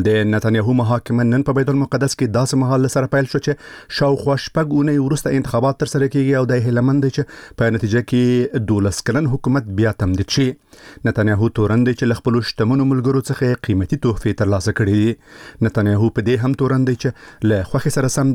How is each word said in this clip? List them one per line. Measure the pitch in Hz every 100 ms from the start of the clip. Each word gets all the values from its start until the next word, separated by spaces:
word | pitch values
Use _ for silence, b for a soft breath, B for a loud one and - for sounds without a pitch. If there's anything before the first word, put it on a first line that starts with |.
| 95
د | 107 107
نتنیاهو | 107 113 110 104 127
محاکمه | 113 120 - 120 120
نن | 123 139
په | 135
بیت | 135
المقدس | 139 131 127 131 -
کې | 123 110
داسې | 131 135
مهال | 127 131 131
له | 139
سره | 131
پیل | 139 135
شو | 143 -
چې | 143 - - - -
شاوخوا | 143 139 143 139 -
شپږ | - 156 143
اونۍ | 147 147 135
وروسته | 151 147 139
انتخابات | 127 120 131 135
ترسره | 147 147 135
کېږي | 139 135 135
او | 127
دی | 123 120
هیله | 120 127
مند | 139 135
دی | 135
چې | - - - -
په | 113 113
نتیجه | 110 113 110
کې | 123 123 123 123 143 104
دولس | 104 98 - -
کلن | 120 156
حکومت | 131 123 139 110 98
بیا | 110 104
تمدید | 95 92 98 -
شي. | 131 123 B B B B -
نتنیاهو | - 107 101 117 -
تورن | 104 113 123
دی |
چې | 120 120
له | 117
خپلو | - 120 110
شتمنو | - 110 135 135
ملګرو | 131 123 135 127
څخه | 139 127
یې | 123 -
قیمتي | 95 92 147 123
تحفې | 101 107 98
ترلاسه | 101 98 107 -
کړې | 104 104
دي. | 107 113 _ - - - 113
نتنیاهو | 113 104 104 113 -
په | 107
دې | 123 127
هم | 135
تورن | 131 131 127
دی | 123
چې | 135 - - - 110
له | 104 90
خوښۍ | 135 151 143
سره | 131 -
سم | 135